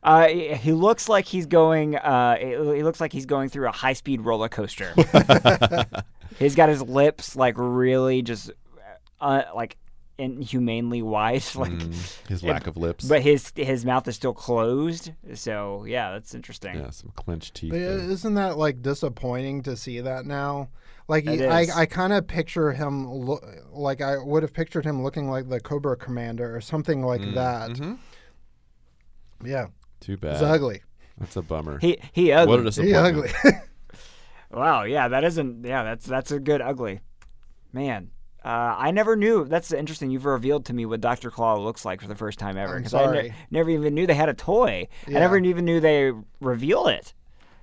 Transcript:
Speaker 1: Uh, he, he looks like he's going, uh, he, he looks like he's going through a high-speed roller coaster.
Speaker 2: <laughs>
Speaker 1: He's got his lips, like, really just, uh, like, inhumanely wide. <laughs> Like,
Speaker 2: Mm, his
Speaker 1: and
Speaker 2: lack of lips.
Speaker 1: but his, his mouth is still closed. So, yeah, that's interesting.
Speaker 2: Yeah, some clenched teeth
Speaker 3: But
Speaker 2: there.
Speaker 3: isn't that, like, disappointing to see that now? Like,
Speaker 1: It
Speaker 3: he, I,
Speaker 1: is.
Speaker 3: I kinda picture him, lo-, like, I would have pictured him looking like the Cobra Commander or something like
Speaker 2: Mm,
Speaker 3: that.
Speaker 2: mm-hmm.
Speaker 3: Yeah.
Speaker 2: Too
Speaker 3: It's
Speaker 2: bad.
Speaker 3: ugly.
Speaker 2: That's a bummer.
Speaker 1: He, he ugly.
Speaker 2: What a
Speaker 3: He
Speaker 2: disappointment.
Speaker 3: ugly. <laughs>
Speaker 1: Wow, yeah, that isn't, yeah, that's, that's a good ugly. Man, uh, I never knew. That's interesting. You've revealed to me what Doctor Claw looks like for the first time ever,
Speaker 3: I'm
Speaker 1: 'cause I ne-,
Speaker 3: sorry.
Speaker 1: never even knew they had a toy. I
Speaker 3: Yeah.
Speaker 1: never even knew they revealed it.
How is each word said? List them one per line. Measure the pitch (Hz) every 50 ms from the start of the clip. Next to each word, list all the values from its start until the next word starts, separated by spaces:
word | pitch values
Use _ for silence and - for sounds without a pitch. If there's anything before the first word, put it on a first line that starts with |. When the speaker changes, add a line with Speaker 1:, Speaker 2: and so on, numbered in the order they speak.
Speaker 1:
Uh, | - 160 - 165 165 160
he, | 165 175 160 147 151
he | 123 107 156
looks | 160 160 180 208 233 - - 226
like | 220 196 -
he's | - - 185 165
going, | 143 175 165 160 160 160 156 151 151 147
uh, | 139 - 147 131 123 123 120 120
he, | - - 131
he | 120 135 156 147 147 143
looks | 151 160 160 -
like | 165 160
he's | - 143 135
going | - 147 139 135 135
through | - 143 131 117
a |
high-speed | 107 - - 131 135 - - 139 135 117
roller | 110 117 113 107 110 113
coaster. | - - 104 95 - - 95 92 -
Speaker 2:
<laughs> | 185 156 - - - - - 131 - - - 190 - 120 110 170 151 117 - - - - - - - - - - -
Speaker 1:
He's | 135 143 139
got | 165 160 156
his | 151 135
lips, | 135 117 127 139 143 151 151 - - - -
like, | 131 131 123 110 -
really | 123 123 123 127 127 127 131 131 131 131 131 127
just, | 123 117 117 104 85 - - - - - - - 98 104 95 - _ - _ _
uh, | 147 143 139 139 131 - 82
like, | 113 117 107 - - - - - - - - _
inhumanely | - 131 127 127 135 135 107 123 127 123 117 113 117 120 120 120 120
wide. | 113 110 107 104 107 113 123 135 - -
<laughs> | -
Like, | 135 131 90
Speaker 2:
Mm, | 85 85 82 82 85 87 87 - - - - -
his | 98 87
Speaker 1:
and | 87 85
Speaker 2:
lack | 76 76 -
of | 85 80 82
lips. | 82 85 85 - -
Speaker 1:
but | 131 151 143
his, | 127 147 147 135 - - -
his | - 143 131 135 120 117
mouth | 127 127 131 127 127
is | 113
still | - - 131
closed. | 117 - - - 120 117 113 117 127 139 151 170 165 160 - 165 156 - - - 117
So, | 104 - 120 107 104 104 101 98 101 107
yeah, | 110 120 123 113 95
that's | 95 107 110 - -
interesting. | 123 117 - - - - 95 90
Speaker 2:
Yeah, | 80 71 62
some | 67 - - - -
clenched | - - - 85 80 - - _
teeth | - - 80
Speaker 3:
But | 165 170
Speaker 2:
there. | 180 180 190 190
Speaker 3:
isn't | 175 180 196 180 196 220 208
that, | 202 196 190 160
like, | 151 156 151 135 120
disappointing | 120 139 143 - - 139 110 - - 127 123 127 135 135 139 139 127
to | 135 127
see | 110 - 131 123 120
that | 123 131 131 127 127
now? | 143 143 143 139 143 143 143 139 - - - _ - - - - -
Like, | 151 156 147
Speaker 1:
It | 156 156 165
Speaker 3:
he, | 135
I, | 131 165 170
Speaker 1:
is. | 170 165
Speaker 3:
I | 165 170 165
kinda | 165 - 180 185 190 208 202
picture | 196 - - 165 160 - - 175 156 147
him, | 127 135 151 143 143 139 135
lo-, | 127 127 135 123 131 147 - - - - 82 - -
like, | 151 143 143 139 135 131
I | 143 139 139
would | 139 127 143 147 160 156
have | 147 -
pictured | - 165 - - 165 151
him | 156 147 135
looking | 127 135 - 156 143 135
like | 131 131 127 127
the | 127 117
Cobra | - - 147 147 143 143 127
Commander | 123 - 131 123 123 117 117 113 113 120 117 110
or | 123
something | - - 160 156 147 - 156 135
like | 131 127 123 110
Speaker 2:
Mm, | 98 101 -
Speaker 3:
that. | 127 127 127 123 117 113 117
Speaker 2:
mm-hmm. | 120 127 147 175 240 262 - - - - - - _ - - - _ _ _ _ _ _ _ _ _ _ _ - - - - - - - 120
Speaker 3:
Yeah. | 123 139 135 113 92 - - _ - - -
Speaker 2:
Too | - - 98
Speaker 3:
It's | 95
Speaker 2:
bad. | - 78 76 151
Speaker 3:
ugly. | 151 147 160 156 139 123 101 95 - - - _ - - - -
Speaker 2:
That's | 104 - -
a | 98
bummer. | 85 78 80 78 78 78 71 73
Speaker 1:
He, | 82 175 170 - - -
he | - 175 180 160
ugly. | 139 160 170 131
Speaker 2:
What | 117 123
a |
Speaker 3:
He | 117 110
Speaker 2:
disappointment. | 104 143 156 202 202 156 165 180 165 151 135 117 - - -
Speaker 3:
ugly. | 285 -
<laughs> | - - - - - - - - - - - - - - - - - - -
Speaker 1:
Wow, | - 113 135 160 151 120
yeah, | 101 110 135 151 127
that | 120 127 135
isn't, | 151 175 165 165 143 127 120 117 120
yeah, | 123 131 131 113
that's, | 110 113 113 -
that's | 135 127 131 135 -
a | 147 143
good | 135 147 147 139
ugly. | 123 131 139 127 120 104 95 104 - - - _ - - - - - - - - - -
Man, | - 127 143 139 117 101 87 82 - - - - - - -
uh, | 113 117 117 120 120 113 92
I | 131 151
never | 180 208 214 220 226
knew. | 214 208 220 233 202 151
That's | 131 156 175 - -
interesting. | - 139 147 151 156 - 147 131
You've | 131 131 135
revealed | 143 139 127 117 135 147 147 127
to | -
me | 123 120 117
what | 110 113 113
Doctor | 107 117 120 120 - 120
Claw | - - 113 113 110 104
looks | 101 110 113 - -
like | 110 92 95
for | 101 98
the | 104
first | 101 110 104 - -
time | 104 101 95 95
ever, | 101 92 92
Speaker 3:
I'm | 90
Speaker 1:
'cause | - 110
I | - 135
ne-, | 139
Speaker 3:
sorry. | 135 127 143 120 120 104 - - -
Speaker 1:
never | - 156 165 160
even | 165 151 151 151 143
knew | 156 185 175
they | 156
had | 143 156 156
a | 131
toy. | - - - 196 226 247 135 101 90 90 - - - -
I | 143
Speaker 3:
Yeah. | 143 -
Speaker 1:
never | 165 180 196 196
even | 180 180 180 175 175
knew | 170 170 165
they | 156 156 151 143 139 135 120 110 104 - - -
revealed | 139 131 123 113 123 151 208 - - -
it. | 107 - - - - - _ - - - - _ - -